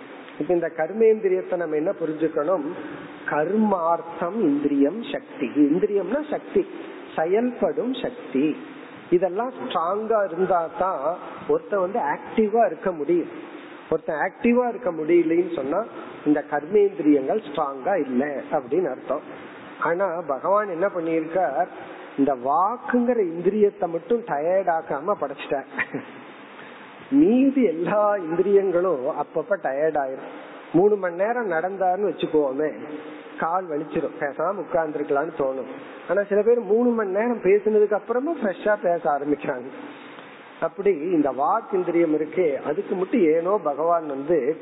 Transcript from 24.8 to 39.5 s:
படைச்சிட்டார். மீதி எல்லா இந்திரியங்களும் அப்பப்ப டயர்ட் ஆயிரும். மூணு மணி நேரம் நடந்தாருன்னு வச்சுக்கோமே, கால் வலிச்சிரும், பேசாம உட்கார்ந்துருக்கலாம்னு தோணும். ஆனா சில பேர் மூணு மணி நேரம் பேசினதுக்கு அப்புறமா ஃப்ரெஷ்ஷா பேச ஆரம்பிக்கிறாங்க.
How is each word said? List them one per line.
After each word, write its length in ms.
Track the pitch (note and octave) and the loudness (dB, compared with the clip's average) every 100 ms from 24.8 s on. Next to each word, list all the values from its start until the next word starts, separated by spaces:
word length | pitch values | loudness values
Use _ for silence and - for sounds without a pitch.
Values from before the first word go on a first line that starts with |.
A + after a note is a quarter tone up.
| D#3 D3 F3 G3+ | -2 -4 -2 -2
படைச்சிட்டார். 800 | C#3+ C#3 - C#3 - B2+ - - - C#3+ - - - - - - - - - | -2 -6 -4 -4 -4 -6 -6 -6 -10 -16 -18 -20 -20 -18 -18 -18 -20 -20 2
மீதி 540 | C#3 E3+ B3 C#4 C4+ | 6 6 6 4 4
எல்லா 520 | G#3+ D#3+ E3+ G#3 G#3 G#3 | 2 2 0 2 2 2
இந்திரியங்களும் 880 | D#3+ E3+ F#3+ G3 F#3+ E3+ F#3 C#3+ C3+ | 0 0 4 4 4 2 2 0 -2
அப்பப்ப 440 | D3 D3 E3 D3+ | -4 -4 -4 -2
டயர்ட் 460 | D#3+ D3+ C3+ D#3+ D3+ | -2 -2 0 0 0
ஆயிரும். 340 | C3+ C3+ - - - - - | -2 -6 -12 -16 -16 -18 0
மூணு 220 | D#3 G3+ G#3 | 4 6 4
மணி 200 | F#3 E3+ | 0 0
நேரம் 360 | G#3 A#3+ G#3+ | 0 0 0
நடந்தாருன்னு 580 | D#3+ F3+ G3 F#3 F#3 G3+ | 0 -2 0 0 2 0
வச்சுக்கோமே, 640 | D3+ E3 D#3 C#3+ C3 D3+ - - - - - - - | -2 0 2 2 0 -2 -4 -10 -12 -12 -14 -16 -6
கால் 300 | E3 F3+ F3+ | -2 -2 -2
வலிச்சிரும், 460 | D3 D#3 E3 C#3 - | -6 -4 -4 -4 -4
பேசாம 440 | D3 - E3 G3+ | -6 -2 -2 -2
உட்கார்ந்துருக்கலாம்னு 680 | D3 E3+ D#3 D3+ D3 C#3 D#3+ E3 | -2 0 0 -4 0 0 0 -2
தோணும். 320 | C3+ C3+ A#2+ - - - - | -2 -2 -8 -12 -14 -16 -2
ஆனா 140 | F#3 | 0
சில 180 | G3 G3+ | 2 2
பேர் 180 | G#3+ A#3+ | 4 4
மூணு 300 | F#3+ G#3+ B3 | 4 4 4
மணி 200 | A3+ G3+ | 2 0
நேரம் 320 | F#3+ A#3+ A#3 | 0 0 0
பேசினதுக்கு 520 | F#3 G#3 G#3 G#3+ G#3 | 4 4 6 4 4
அப்புறமா 380 | G3+ - A#3+ D4 | 2 0 -2 0
ஃப்ரெஷ்ஷா 440 | D4+ G3+ E3+ G#3 G#3 | -2 -2 0 0 2
பேச 180 | F3+ E3+ | 2 0
ஆரம்பிக்கிறாங்க. 640 | D3+ C#3+ C#3+ C#3+ D#3 | 0 0 0 -2 -2